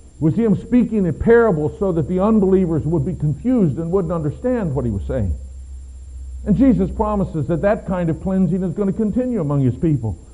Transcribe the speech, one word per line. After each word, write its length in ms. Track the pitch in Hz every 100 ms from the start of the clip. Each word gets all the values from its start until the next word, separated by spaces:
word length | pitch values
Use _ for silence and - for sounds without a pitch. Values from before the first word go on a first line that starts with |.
| - -
we 120 | 156
see 120 | 135
him 140 | 226 170
speaking 480 | - 247 220 220 180
in 120 | -
parables 640 | - 233 226 156 151 -
so 120 | 196
that 140 | 170 123
the 100 | 185
unbelievers 640 | 202 220 190 190 180 160
would 220 | 151 170 139
be 100 | -
confused 600 | 151 135 240 254 175 123
and 140 | 165
wouldn't 200 | 196 170
understand 600 | 175 147 - 247 247 180 135
what 80 |
he 80 | 120
was 140 | 98 -
saying. 320 | 131 95 65 - - - - - - - - - - -
And 100 | 190
Jesus 360 | 269 180 180
promises 560 | 160 214 208 180 160 143
that 140 | 170
that 240 | 202 226 -
kind 240 | 185 165
of 120 | 165
cleansing 420 | 190 190 185 180
is 100 | 185
gonna 200 | 156 196
continue 460 | 202 214 214 254 226
among 220 | 143 143
his 160 | 131 127
people. 480 | 165 139 110 92 -